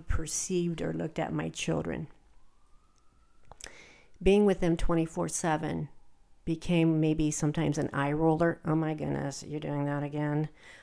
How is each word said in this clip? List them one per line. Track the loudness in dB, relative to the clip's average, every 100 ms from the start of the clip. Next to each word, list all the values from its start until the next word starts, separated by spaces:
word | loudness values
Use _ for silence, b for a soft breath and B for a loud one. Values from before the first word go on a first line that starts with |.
| -2
perceived | 0 0 -4 -2 0 0 -2
or | -4
looked | -4 -4 -4
at | -4
my | -4 -6
children. | -6 -2 -2 -2 -6 -8 -14 _ -20 -20 _ -20 -20 _ _ -20 _ _ -20 -20 -18 B B B B B B
Being | 4 6 6
with | 4
them | 2 2
twenty-four | 4 2 0 -2 -4
seven | -2 0 0 -2 -4 -6 -12 -20 -20 _ -12 -6
became | -4 0 4 4 4
maybe | 2 2 0
sometimes | 0 0 0 0 0
an | -2
eye | -2 -2
roller. | 2 2 4 2 0 0
"Oh | 0
my | 0
goodness, | -2 -4 -4 -4 -8
you're | -8 -8
doing | -6 -4 -2
that | -2
again. | -4 -4 -2 0 -2 B B B